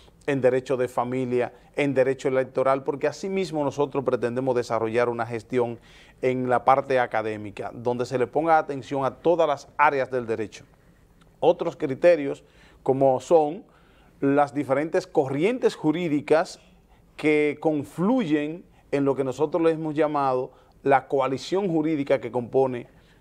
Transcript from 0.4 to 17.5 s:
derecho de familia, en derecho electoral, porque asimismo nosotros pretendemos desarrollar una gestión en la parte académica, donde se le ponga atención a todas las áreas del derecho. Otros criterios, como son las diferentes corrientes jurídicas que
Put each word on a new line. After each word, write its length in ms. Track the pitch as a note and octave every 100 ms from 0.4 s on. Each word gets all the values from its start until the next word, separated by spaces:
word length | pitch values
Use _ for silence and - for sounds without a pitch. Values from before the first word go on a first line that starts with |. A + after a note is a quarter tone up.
derecho 360 | A#2+ C3 B2+ C3
de 120 | B2
familia, 640 | B2+ B2 B2+ B2+ B2 A#2 - - -
en 180 | C#3+
derecho 340 | C3 C3 C3+ D3
electoral, 540 | C3 C3 - C3 C3+
porque 240 | C3+ C#3+ D3
asimismo 580 | C#3+ G3 F#3+ F3+ D#3
nosotros 400 | C#3+ C3 C#3+ C#3
pretendemos 520 | B2+ B2 A#2+ A#2+ C3 A#2+
desarrollar 520 | A2+ A2+ A2+ A2+ A#2+
una 160 | A#2
gestión 540 | A2+ A#2 A2 B2+ A#2+ A#2 - - - -
en 260 | B2+ B2+ B2+
la 160 | A#2+
parte 340 | A#2+ C3+ C3+ B2+
académica, 720 | A#2+ A2+ A2 G#2+ G#2 F#2+ G#2
donde 340 | A2 A#2+ B2 B2
se 120 | C3
le 80 | A#2+
ponga 320 | C#3+ E3 D#3+
atención 460 | D#3 C#3 A2 C#3
a 120 | C3+ -
todas 300 | E3 E3+ D#3+
las 220 | C#3 - -
áreas 340 | D3 C#3+ B2
del 160 | B2+ A#2
derecho. 380 | A2 G#2 - - _ _ _ _ _ _ -
Otros 360 | C#3+ F3+ E3+ -
criterios, 680 | D3+ C3 F3 E3+ C#3 C#3+ _ _ - -
como 380 | - C3+ C3+ B2+
son 440 | - E3+ D3+ F3+ - _ _ _ _ -
las 340 | C#3 C#3 C#3+
diferentes 520 | B2+ B2+ C3+ D#3+ F#3 F3+
corrientes 680 | - C3+ C3+ F3+ B3+ A3+
jurídicas 840 | - D#3 D#3 F3 D3 - D3+ F3 - _ _ _ _ _ -
que 420 | D#3 D3+ D3